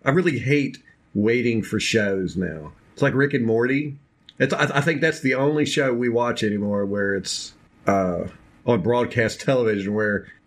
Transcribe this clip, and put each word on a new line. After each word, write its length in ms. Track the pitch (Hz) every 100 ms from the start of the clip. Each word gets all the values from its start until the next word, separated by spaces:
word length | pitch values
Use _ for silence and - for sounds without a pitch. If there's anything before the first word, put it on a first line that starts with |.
I 60 | 143
really 280 | 160 180 123
hate 400 | 123 147 139 - _ _ _
waiting 480 | 101 104 123 120 113
for 160 | 90 107
shows 580 | - 117 101 95 90 80
now. 360 | 87 78 76 - _
It's 80 | -
like 120 | 143
Rick 200 | 123 143
and 100 | 143
Morty. 520 | 113 113 123 139 147 139 _ _ _ -
It's, 160 | 135
I, 240 | - 143 143
I 20 |
think 200 | 156 147
that's 180 | 160 156
the 140 | 135
only 320 | 127 139 151 143
show 260 | 156 135
we 160 | 120 123
watch 340 | 117 120 -
anymore 440 | 107 104 104 101 101
where 280 | 101 98
it's, 380 | 98 92 - - - _ _ -
uh, 420 | 98 92 87 92 - - _ -
on 140 | 117
broadcast 600 | 107 120 113 120 113 -
television 540 | - 131 113 104 98
where 320 | 104 107 101 - -